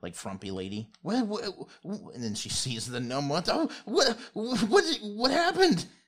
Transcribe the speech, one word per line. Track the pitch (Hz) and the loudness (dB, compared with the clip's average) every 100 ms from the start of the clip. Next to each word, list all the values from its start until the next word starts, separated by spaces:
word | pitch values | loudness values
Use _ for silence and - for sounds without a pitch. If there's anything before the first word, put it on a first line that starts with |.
like, | 90 | -12
frumpy | 85 - 95 98 | -10 -10 -10 -8
lady. | 95 92 104 117 _ | -6 -6 -6 -8 _
What, | - 226 226 | -4 -2 -2
what, | 208 208 185 - - | -2 -6 -10 -14 -16
what? | - 208 - | -12 -12 -12
And | - | -8
then | 117 | -6
she | 104 - | -6 -4
<laughs> | |
sees | - - 117 107 | -4 -2 -4 -6
the | 123 | -6
gnome. | 123 135 143 | -4 -2 0
What, | 151 180 | 0 0
oh, | 285 320 - | 0 0 -4
what, | - 254 269 226 - | -2 4 4 2 -6
what, | - 220 247 | -6 -2 0
what, | 202 370 - 320 | 4 6 4 0
what | 208 208 247 | -6 0 2
happened? | 269 339 349 381 190 - - | 4 4 6 6 6 0 -14